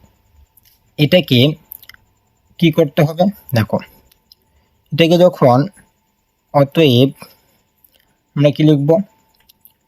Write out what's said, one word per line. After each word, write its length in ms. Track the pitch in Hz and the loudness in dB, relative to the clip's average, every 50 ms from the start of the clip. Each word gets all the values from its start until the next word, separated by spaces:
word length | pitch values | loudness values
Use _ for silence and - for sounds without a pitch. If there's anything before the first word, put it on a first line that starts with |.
| _ _ _ _ _ _ _ _ _ _ _ _ _ _ _ _ _ _ _ - | _ _ _ _ _ _ _ _ _ _ _ _ _ _ _ _ _ _ _ -4
এটাকে 400 | 151 135 - 180 170 - 135 120 123 147 156 - _ _ - - _ - - _ _ _ _ _ _ _ _ _ _ _ _ - | -2 0 0 0 0 0 0 0 0 0 -2 -6 _ _ -20 -20 _ -20 -20 _ _ _ _ _ _ _ _ _ _ _ _ -4
কি 80 | 175 160 151 - | -2 -2 0 0
করতে 240 | 165 143 - - 160 147 | -2 -2 -2 -2 -4 -2
হবে? 160 | 160 160 180 202 202 - _ - - 113 | -2 -4 -4 -4 -4 -8 _ -6 -4 -4
দেখো, 200 | 107 - - 98 - - _ _ _ _ _ _ _ _ _ _ _ _ _ _ _ _ _ _ _ _ | -4 -4 -6 -8 -8 -12 _ _ _ _ _ _ _ _ _ _ _ _ _ _ _ _ _ _ _ _
এটাকে 240 | - 143 165 160 175 170 180 | -4 -2 0 2 2 2 2
যখন, 320 | 180 180 - 170 131 120 127 151 196 - _ _ _ _ _ _ _ _ _ _ _ _ _ _ _ - | 2 0 0 0 2 2 2 0 -4 -8 _ _ _ _ _ _ _ _ _ _ _ _ _ _ _ -2
অতএব 580 | 147 143 139 - 170 165 143 123 120 131 139 139 - - - _ _ _ _ _ _ _ _ _ _ _ _ _ _ _ _ _ _ _ _ - | -2 -2 -2 0 0 2 2 2 2 0 0 -2 -6 -20 -20 _ _ _ _ _ _ _ _ _ _ _ _ _ _ _ _ _ _ _ _ -4
আমরা 140 | 147 143 147 139 | 0 0 0 0
কি 80 | - 156 151 | 2 2 2
লিখব? 200 | 156 139 143 147 160 185 196 - _ _ _ _ _ _ _ _ _ _ _ _ _ _ _ | 2 2 2 0 0 0 -2 -6 _ _ _ _ _ _ _ _ _ _ _ _ _ _ _